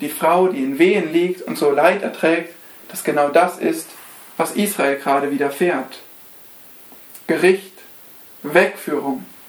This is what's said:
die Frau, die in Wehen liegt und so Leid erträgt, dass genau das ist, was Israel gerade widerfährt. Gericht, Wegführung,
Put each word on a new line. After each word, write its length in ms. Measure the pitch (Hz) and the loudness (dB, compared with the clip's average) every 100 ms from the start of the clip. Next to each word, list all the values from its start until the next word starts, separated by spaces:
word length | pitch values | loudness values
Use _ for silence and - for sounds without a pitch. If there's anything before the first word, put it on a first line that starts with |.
die 80 | 147 | -10
Frau, 380 | - 165 175 185 | -2 2 2 2
die 140 | 143 | 0
in 160 | 131 139 | -4 2
Wehen 340 | 180 208 160 | 4 4 0
liegt 280 | 165 180 180 | 0 0 -2
und 160 | - 117 | -6 0
so 140 | 147 | 2
Leid 320 | 139 165 196 | 4 4 2
erträgt, 500 | 135 - 160 165 165 - - - - | -4 -2 0 0 -4 -16 -20 -20 -16
dass 140 | - | -8
genau 240 | - 147 143 | -4 0 2
das 300 | 160 180 - | 4 2 0
ist, 300 | 170 160 - - - - - - | -4 -4 -8 -18 -20 -20 -20 -6
was 160 | 160 | -4
Israel 460 | - 208 - 139 139 | -2 -2 0 0 0
gerade 320 | - 139 143 | 0 0 0
widerfährt. 720 | 139 143 - 180 143 127 - - - - - - - - - - - - - - | 0 -2 0 0 0 -6 -12 -20 -20 -20 -20 -20 -20 -20 -20 -20 -20 -20 -20 -4
Gericht, 440 | 160 175 190 - - - - - - - - | 2 4 2 -2 -20 -20 -20 -20 -20 -20 -16
Wegführung, 840 | 147 156 202 - - 143 135 131 - - | 0 2 2 -2 -6 -4 -4 -8 -10 -20